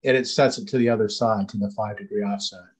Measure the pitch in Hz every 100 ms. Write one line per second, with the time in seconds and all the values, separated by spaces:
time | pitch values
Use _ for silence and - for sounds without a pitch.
0 | 135 131 123 - 135 131 104 131 120 113
1 | 104 - 117 107 98 107 101 107 107 101
2 | 98 104 101 101 - 92 - _